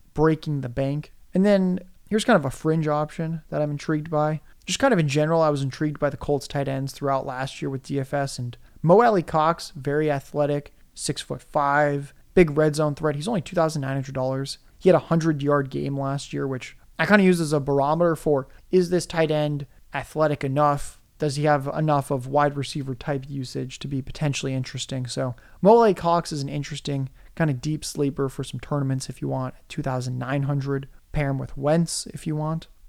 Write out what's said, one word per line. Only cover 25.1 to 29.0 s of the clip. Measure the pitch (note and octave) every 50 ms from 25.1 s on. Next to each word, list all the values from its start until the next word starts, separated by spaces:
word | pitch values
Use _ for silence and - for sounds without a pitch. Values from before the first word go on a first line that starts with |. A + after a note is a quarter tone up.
| - C#3+ C3 B2+ A#2+ - - - - -
Mo | - G3
Alley-Cox | A3+ A#3+ A#3 G#3+ F3+ - - E3+ E3+ E3+ - -
is | D#3 C#3+
an | C#3 C#3
interesting | D3 D3 C#3 - D3 C#3 - D3 C#3 C3+ C3+ C3 - - - - -
kinda | - E3 D3+ C3+
deep | A#2+ C3+ D3+ D#3 - -
sleeper | - - D3+ D3 C#3 C3+ - C#3 C3
for | - - C3
some | - - B2+
tournaments | - - D3+ C#3+ C#3 C3 C3+ C3+